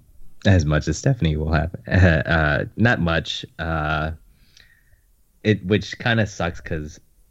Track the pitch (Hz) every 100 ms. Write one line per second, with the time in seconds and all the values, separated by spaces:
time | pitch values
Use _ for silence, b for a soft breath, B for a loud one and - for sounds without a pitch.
0 | _ - - - 180 92 - 76 - -
1 | 139 135 82 78 78 78 80 - - 95
2 | 90 80 - 82 76 69 50 - 117 120
3 | 85 82 78 - - - 82 80 76 78
4 | 78 80 - b b b b b b b
5 | b _ _ _ - 101 90 101 - -
6 | 120 113 104 - 87 - - 82 73 -
7 | _ _ _